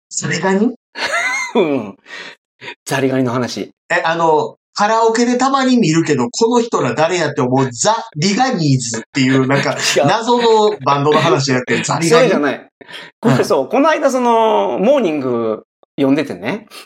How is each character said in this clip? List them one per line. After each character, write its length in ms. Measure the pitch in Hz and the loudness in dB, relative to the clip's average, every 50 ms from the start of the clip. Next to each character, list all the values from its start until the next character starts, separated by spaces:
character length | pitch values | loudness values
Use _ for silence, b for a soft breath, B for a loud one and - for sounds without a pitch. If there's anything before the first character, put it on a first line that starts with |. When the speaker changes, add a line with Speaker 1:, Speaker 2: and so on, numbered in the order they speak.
| _ _ | _ _
Speaker 1:
ザ 180 | - - - 143 | -10 -8 -6 -6
リ 100 | - 165 | -4 -2
ガ 120 | 175 190 | -2 0
ニ？ 220 | 190 202 220 262 - | 0 2 0 0 -2
Speaker 2:
<laughs> 800 | - _ _ - - - - 605 679 - - - - - - - | -6 _ _ -12 -8 -8 -6 -4 -4 -4 -4 -4 -6 -6 -2 0
う 60 | 240 | 0
ん。 360 | 180 151 143 127 107 101 98 B B B B B B B B B _ _ _ B B B B - _ | 0 0 0 -4 -4 -8 -12 B B B B B B B B B _ _ _ B B B B -16 _
ザ 160 | - 143 135 | -6 -2 0
リ 80 | 135 135 | 0 0
ガ 100 | 131 131 | 0 0
ニ 60 | 131 | 0
の 80 | 120 | 0
話。 380 | 120 131 120 117 - 104 95 - - _ _ - | -2 -2 -4 -4 -6 -8 -10 -10 -12 _ _ -4
Speaker 1:
え、 120 | 165 175 170 | -4 -2 0
あ 100 | 160 165 | -2 -2
の、 400 | 170 165 165 156 147 151 - - _ _ _ _ | 0 2 2 2 2 0 -2 -8 _ _ _ _
カ 140 | - 208 214 | -2 0 2
ラ 180 | 220 226 226 | 2 2 2
オ 60 | 226 | 2
ケ 120 | 220 240 240 | 2 2 0
で 100 | 240 247 | 0 0
た 140 | - 254 269 | 0 0 0
ま 140 | 269 269 262 | 0 0 2
に 120 | 262 254 240 | 2 2 2
見 120 | 185 156 | 2 2
る 120 | 156 165 160 | 2 2 2
け 100 | 156 147 | 2 0
ど、 140 | 123 120 120 | 0 -2 -4
こ 180 | - - 226 226 | -2 0 0 2
の 140 | 247 240 | 2 0
人 180 | 233 - - 175 | 0 0 -2 -2
ら 140 | 143 123 120 | -2 -2 0
誰 220 | 151 156 170 180 | 0 0 0 0
や 140 | 175 156 127 | -2 -2 -2
っ 40 | - | -2
て 60 | 139 | -2
思 220 | 127 123 135 135 | -2 0 0 0
う、 80 | 135 123 | 0 -2
ザ・ 240 | 120 - - 202 220 220 - - - | -4 -2 0 0 0 0 -4 -8 -6
リ 180 | 151 151 202 202 | -4 -2 0 0
ガ 160 | 214 262 269 | 0 0 0
ニ 160 | 226 175 156 | 0 0 0
ー 140 | 143 135 131 | 0 0 0
ズ 200 | 113 117 117 113 | -2 -4 -8 -10
っ 20 | - - | -10 -6
て 80 | - 139 | -2 0
い 160 | 131 131 131 | 2 2 2
う、 100 | 135 131 | 2 2
な 120 | 127 135 - | 2 0 0
ん 40 | |
か、 100 | - 139 - | 0 -2 -4
Speaker 2:
<laughs> 200 | - - - - | -4 -4 -2 0
違 40 | - | 2
う。 60 | 143 | 2
Speaker 1:
謎 320 | 143 196 226 220 240 240 240 | 2 2 0 0 0 0 2
の 360 | 233 226 220 214 208 214 208 - 131 | 4 4 4 4 4 2 0 -2 -2
バ 160 | 139 143 139 | 0 0 2
ン 40 | 139 | 2
ド 60 | 151 | 2
の 80 | 151 156 | 2 2
話 320 | 147 165 - 139 135 135 | 2 2 2 2 0 0
や 80 | 127 127 | 0 -2
っ 40 | |
て 140 | 123 - 120 170 | 0 -2 -2 -2
る、 60 | - | -2
ザ 140 | - 160 156 | -4 -2 -2
リ 100 | 170 165 | 2 4
ガ 100 | 233 254 | 4 4
ニ？ 0 | |
Speaker 2:
そ 0 | 262 | 4
れ 40 | 214 | 4
じ 60 | 180 | 2
ゃ 40 | 147 | 0
な 140 | 147 135 | 0 -2
い。 160 | 117 - - - _ - B B B B B B B _ | -4 -6 -10 -18 _ -20 B B B B B B B _
こ 80 | - 226 | 0 2
れ 140 | 131 127 190 | 2 2 2
そ 160 | - - 143 | 2 2 0
う、 40 | 131 | 0
Speaker 1:
う 20 | |
ん。 20 | - | 0
Speaker 2:
こ 100 | - 262 | 0 2
の 80 | 285 320 | 2 2
間 220 | 311 330 294 269 | 2 2 0 0
そ 100 | 233 262 | 0 2
の、 580 | 247 240 233 226 226 220 214 208 196 196 - - | 2 2 4 4 4 2 2 0 0 -2 -2 0
モ 200 | 185 247 294 277 | 2 2 2 2
ー 20 | |
ニ 100 | 226 165 | 2 0
ン 80 | 151 147 | -2 -2
グ 440 | 127 127 120 117 113 110 107 107 - _ _ _ _ _ _ | -2 -2 -2 -2 -2 -2 -4 -6 -8 _ _ _ _ _ _
読 160 | - 139 135 | 0 0 2
ん 20 | 139 | 2
で 100 | 156 147 | 2 0
て 100 | - 104 | -4 -8
ね。 320 | 87 95 123 185 226 - B B B B | -8 -8 -8 -8 -8 -10 B B B B